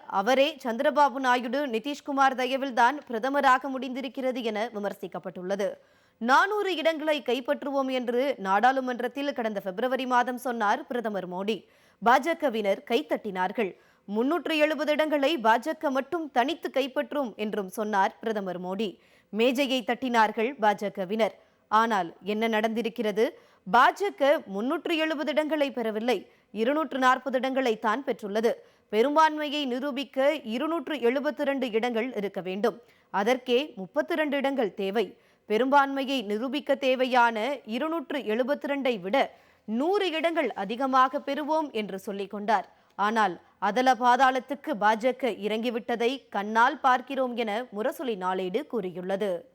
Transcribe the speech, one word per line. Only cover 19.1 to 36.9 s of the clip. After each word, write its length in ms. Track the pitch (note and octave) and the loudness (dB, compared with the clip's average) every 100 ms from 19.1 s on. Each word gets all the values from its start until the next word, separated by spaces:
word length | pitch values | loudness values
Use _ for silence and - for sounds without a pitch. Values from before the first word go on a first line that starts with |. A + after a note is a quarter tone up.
| _ _ | _ _
மேஜையை 560 | G#3 A#3+ B3+ C#4 C4 | 0 2 2 0 0
தட்டினார்கள் 680 | A3 A#3 C4 A#3 G#3+ A3 A#3 B3+ | -2 -4 0 4 2 2 -2 2
பாஜகவினர். 720 | G#3+ G3+ G3+ G3 F3+ A3 A3+ - _ _ - | 0 2 -4 -6 -6 0 0 -2 _ _ 0
ஆனால் 460 | G#3+ A3+ G3+ E3+ - | 2 4 2 -2 -6
என்ன 260 | F#3 G#3+ A3+ | -6 -2 0
நடந்திருக்கிறது? 840 | G#3+ A3+ A3 A3+ - G#3+ G3+ C4+ - _ _ F#3 | 2 0 -2 -4 -2 -2 2 0 0 _ _ 2
பாஜக 720 | F#3+ D#4+ F4 G4 - C#4 D4+ G#3+ | 6 6 4 -4 2 4 4 0
முன்னூற்று 500 | G3 B3 D#4+ - D#4+ | -6 -2 -4 -2 0
எழுபது 340 | D#4 D4 D4+ | 0 -2 -2
இடங்களை 400 | C#4+ D4+ D#4 C#4 | 0 0 0 0
பெறவில்லை, 600 | A#3+ A3 G#3+ A#3+ G3 - _ _ | -2 -4 -2 0 -2 -4 _ _
இருநூற்று 460 | G3+ A3+ D4+ D#4 C4+ | -2 0 0 -2 2
நாற்பது 400 | C4 C4 C#4 A#3+ | 2 2 0 -2
இடங்களை 400 | C4 C4 B3+ A3 | -2 0 0 0
தான் 260 | A3 A#3 | 0 -2
பெற்றுள்ளது. 480 | C4+ - G3+ G#3 A3+ - - _ - | -2 -6 -4 0 0 -2 -8 _ -4
பெரும்பான்மையை 800 | G#3+ C4 D4+ D#4 D4+ D4+ D4 C#4 | 2 4 6 4 2 -4 -4 -2
நிரூபிக்க 680 | B3 C#4+ C4 C4+ C4+ C#4 | -2 -4 -4 -6 0 2
இருநூற்று 680 | D4+ A3 A#3+ D4+ E4 C4 C#4+ | 0 -4 -4 -2 -2 -4 0
எழுபத்திரண்டு 680 | A#3 C4+ C#4+ - C#4 C#4 B3+ | 0 0 -2 -2 -2 -2 0
இடங்கள் 440 | A3 A#3+ A3+ B3+ | 0 0 -2 -4
இருக்க 260 | G#3 G3 G3 | -4 -6 -6
வேண்டும். 400 | F3 F#3+ G#3+ E3+ _ _ _ | -8 -2 -2 -2 _ _ _
அதற்கே 640 | F#3+ G#3 B3+ B3+ A#3+ D4+ - | -2 0 0 2 0 0 -8
முப்பத்திரண்டு 600 | F#3+ D4 D4+ E4 D4+ C#4+ | -6 -4 -2 0 0 0
இடங்கள் 380 | C4+ C#4 G#3 | 0 0 -2
தேவை. 420 | - G3 A3 F#3 - _ _ - | -2 -2 -2 -2 -6 _ _ -2
பெரும்பான்மையை 760 | G#3+ C4 C#4+ C#4 C4+ C4 C4+ | 0 4 4 4 0 -2 -2
நிரூபிக்க 520 | G#3 G#3+ B3+ C#4 A3+ | -2 -4 -2 -4 -2
தேவையான 840 | C4+ C4 | 0 2